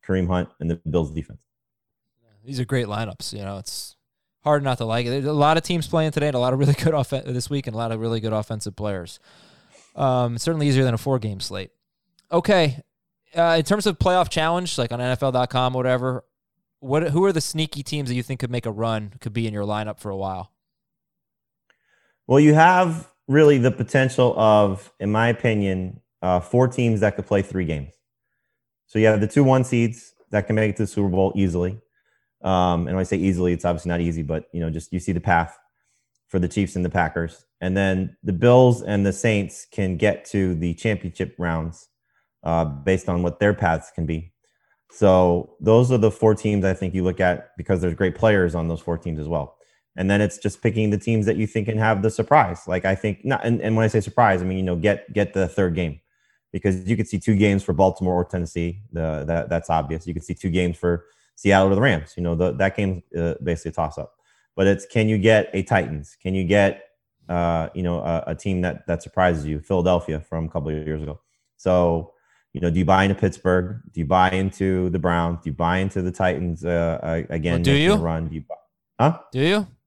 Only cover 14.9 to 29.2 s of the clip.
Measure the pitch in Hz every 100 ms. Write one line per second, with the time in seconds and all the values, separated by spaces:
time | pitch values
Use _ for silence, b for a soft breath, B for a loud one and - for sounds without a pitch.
14.9 | 120 123 127 139 127 123 131 127 127 127
15.9 | 127 127 127 - _ _ _ _ _ 135
16.9 | 143 165 147 196 165 147 156 156 143 139
17.9 | 151 131 123 120 131 123 123 117 104 113
18.9 | 113 107 - 117 107 113 104 101 104 107
19.9 | 104 107 98 95 92 95 _ _ _ _
20.9 | _ _ _ _ _ _ _ _ _ _
21.9 | _ _ _ - 131 151 151 165 180 180
22.9 | 165 - _ - 139 151 143 123 - 117
23.9 | 139 131 - 123 - 110 107 104 95 -
24.9 | _ 98 107 117 117 120 107 101 92 92
25.9 | - _ _ 90 90 - 120 127 127 120
26.9 | 110 101 101 95 101 95 95 85 78 69
27.9 | _ _ _ _ _ _ _ _ _ _
28.9 | 110 110 107